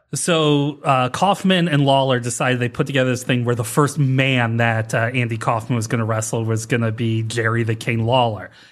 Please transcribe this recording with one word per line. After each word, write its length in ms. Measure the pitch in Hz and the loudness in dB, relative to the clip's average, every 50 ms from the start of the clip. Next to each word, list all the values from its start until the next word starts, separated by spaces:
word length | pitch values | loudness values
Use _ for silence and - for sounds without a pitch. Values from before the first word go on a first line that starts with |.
| _ _ - | _ _ -8
So, 680 | 143 - - 170 160 156 151 147 143 143 147 143 - - | -4 -2 0 0 2 2 4 2 2 2 0 -4 -4 -2
uh, 260 | 151 135 127 127 123 | 0 2 2 2 0
Kaufman 580 | - - 185 196 196 - - 185 185 180 170 170 | 0 0 2 2 2 2 2 2 2 2 2 2
and 160 | 147 143 139 | 2 2 4
Lawler 360 | 139 135 135 135 135 127 123 | 4 4 4 4 2 0 0
decided 400 | 120 123 117 - 151 127 127 120 | -2 -2 -4 -2 0 0 0 0
they 100 | 123 120 | -2 -2
put 160 | 120 - 151 | -2 -2 -4
together 240 | 147 139 135 127 127 | -2 0 0 2 2
this 140 | 123 113 - | 0 -2 -2
thing 200 | - 131 123 120 | -2 0 0 0
where 100 | 120 120 | 0 -2
the 80 | 113 113 | -2 -2
first 340 | - - 165 147 139 143 - | -2 0 2 2 2 2 0
man 600 | 143 131 131 135 135 135 131 123 120 113 113 117 | 0 2 2 2 2 2 2 2 2 2 2 2
that, 360 | 117 117 113 113 110 113 - | 2 2 2 0 -2 -2 -2
uh, 160 | 120 113 117 131 | -2 -2 0 0
Andy 240 | 127 120 113 117 110 | -2 -2 -2 -4 -4
Kaufman 380 | - 143 120 113 113 - 127 | -2 -2 -2 -2 -2 -2 -2
was 120 | 117 110 117 | -2 -2 -2
gonna 180 | 127 117 113 | -2 -2 -2
wrestle 400 | 107 113 113 110 - - 113 113 | -2 -2 -2 -4 -4 -4 -2 -2
was 220 | 110 113 107 110 - | -2 -2 -2 -2 -2
gonna 240 | 123 117 117 113 | -2 0 0 -2
be 320 | 110 113 120 113 113 113 113 | -2 -2 -2 -2 -2 -2 -2
Jerry 400 | 110 113 117 113 113 113 117 117 | -4 -2 -2 0 0 0 0 0
the 100 | 113 110 | 0 -2
King 300 | 113 - 131 117 113 113 | -4 -4 -4 -2 -2 0
Lawler. 460 | 113 127 131 120 117 107 95 92 90 - - - - | 2 2 2 2 2 0 -4 -10 -14 -18 -20 -20 -20